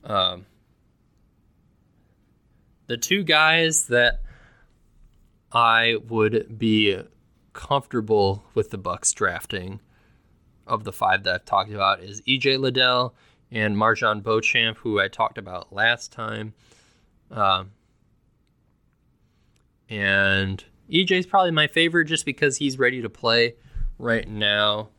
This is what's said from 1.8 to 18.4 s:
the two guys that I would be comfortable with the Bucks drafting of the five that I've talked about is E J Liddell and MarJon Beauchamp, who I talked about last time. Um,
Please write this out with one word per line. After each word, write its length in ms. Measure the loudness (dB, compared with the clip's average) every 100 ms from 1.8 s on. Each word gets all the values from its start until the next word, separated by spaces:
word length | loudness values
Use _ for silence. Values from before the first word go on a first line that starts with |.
| _ _ _ _ _ _ _ _ _ _ _
the 120 | -8
two 260 | -2 -2
guys 640 | 2 4 4 4 2 0 0
that 340 | 2 2 0 -10 -16 -20 _ _ _ _ _ -20 _ _ _ _
I 440 | 2 4 6 4 0 -4
would 520 | 0 2 2 -4 -4
be 420 | 2 2 2 0 -8 _ _ _ _
comfortable 880 | -20 -4 -4 -2 -6 0 2 2 0 -6
with 180 | -6 -4
the 80 | -6
Bucks 340 | -8 -4 -4
drafting 680 | -2 -4 -4 -8 -10 -10 -14 _ _ _ _ _ _ _ _ -8
of 180 | -6
the 80 | -6
five 300 | -4 -2 0
that 120 | -2
I've 100 | -6 -2
talked 260 | -2 -2
about 280 | -2 -2 -2
is 200 | -6 -14 -4
E 100 | 0
J 220 | 2 0
Liddell 560 | 0 2 2 2 -2 _ _ _ _
and 240 | -2 0
MarJon 480 | 2 2 2 0 -2
Beauchamp, 540 | 0 0 2 0 0 -2
who 240 | -4 -2
I 80 | -2
talked 300 | -2 -4 -4
about 340 | -14 -14 -14
last 400 | -2 0 0 -6
time. 400 | -12 -10 -10 -12 -16 _ _ _ _ _ _ _
Um, 400 | -2 0 0 -4 _ _ _ _ _ _ _